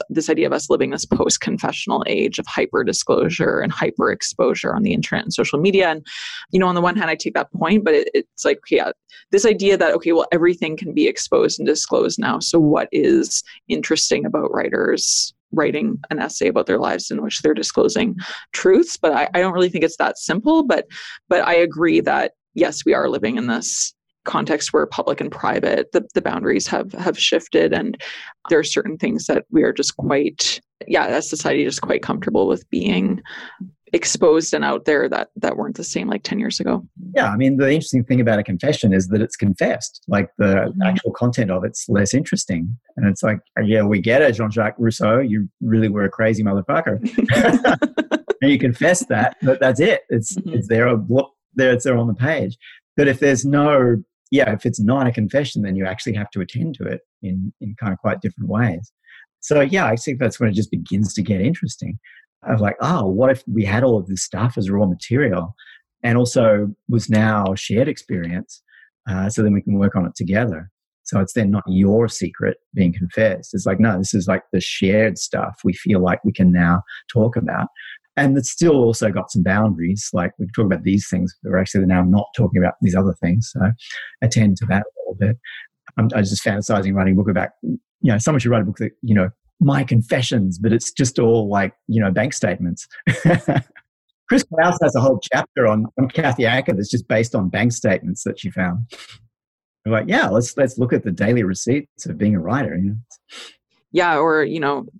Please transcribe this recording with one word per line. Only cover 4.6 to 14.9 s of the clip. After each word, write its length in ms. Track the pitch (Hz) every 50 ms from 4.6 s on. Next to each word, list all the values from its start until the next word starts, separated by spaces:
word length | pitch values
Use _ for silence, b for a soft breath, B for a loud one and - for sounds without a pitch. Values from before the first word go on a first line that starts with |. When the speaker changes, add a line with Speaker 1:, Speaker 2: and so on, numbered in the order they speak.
| - - -
Speaker 1:
on 80 | -
the 100 | - -
internet 320 | - - 156 - - - -
and 80 | -
social 260 | - - 113 - - 143
media. 300 | 160 202 190 190 185 170
And, 180 | 156 156 151 B B B B B B B B B
you 80 | - 185
know, 80 | 185
on 80 | 180 175
the 80 | 175
one 120 | 175 180 170
hand, 140 | 214 180 160
I 60 | 160
take 180 | 160 - -
that 180 | - - - -
point, 300 | - 180 165 160 202 214
but 120 | 185 165 156
it, 160 | 147 - -
it's 320 | - 139 - _ - - -
like, 160 | - - - - -
yeah, 220 | - - - - - _ _ B B B B B
this 160 | - 202 202
idea 320 | 226 214 - 196 196 196 185
that, 160 | 175 160 151
okay, 180 | 165 - 170
well, 140 | 170 160 - -
everything 440 | 170 170 165 175 180 - - 156 156
can 160 | - 196 160
be 140 | - 151 151 -
exposed 500 | - - - - - 117 113 - - -
and 80 | -
disclosed 520 | 135 151 156 - - - 120 113 - - -
now. 220 | 113 127 - -
So 200 | - - - 170
what 280 | 156 147 151 - - -
is 500 | - 156 143 131 - 131 - - - - - B B B B -
interesting 580 | - 156 - - 160 156 - - 143 - -
about 260 | - - 151 - -
writers 800 | - - - - - - - -